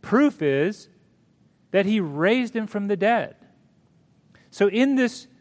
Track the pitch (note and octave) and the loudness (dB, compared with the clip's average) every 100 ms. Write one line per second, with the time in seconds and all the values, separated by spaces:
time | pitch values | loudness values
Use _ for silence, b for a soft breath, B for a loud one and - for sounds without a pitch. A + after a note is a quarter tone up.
0 | - A3 D4 - D3+ C3+ E3 G#3+ - _ | 0 2 2 0 -2 0 -2 -4 -18 _
1 | _ _ _ _ _ _ _ F#3+ G3 G#3+ | _ _ _ _ _ _ _ 0 2 0
2 | E3+ C#3+ F3 B3 A#3+ A3+ A3 G#3 G3+ G3+ | -2 -2 0 2 -2 -6 -6 -6 -4 -2
3 | G3 A#3 B2+ - _ _ _ _ _ _ | 0 0 -2 -12 _ _ _ _ _ _
4 | _ _ _ b b - G3+ G3+ C#4 C4+ | _ _ _ b b 0 0 2 2 2
5 | B3 - - _ | 0 -4 -20 _